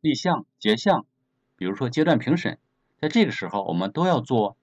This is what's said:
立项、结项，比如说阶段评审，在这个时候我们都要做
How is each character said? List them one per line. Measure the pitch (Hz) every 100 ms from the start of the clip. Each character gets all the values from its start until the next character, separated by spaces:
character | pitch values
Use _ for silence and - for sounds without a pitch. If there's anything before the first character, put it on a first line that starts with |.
立 | 156 131
项、 | 180 160 - _
结 | 208 220
项， | 208 151 - _ _ _ _ -
比 | 92
如 | 98
说 | 123
阶 | 131
段 | 160 131
评 | - 170
审， | 95 - _ _ _ -
在 | 156
这 | - 131
个 |
时 | 120 90
候 | 101
我 | 95
们 | 85 98
都 | 151 180
要 | 147
做 | 123 123 101 -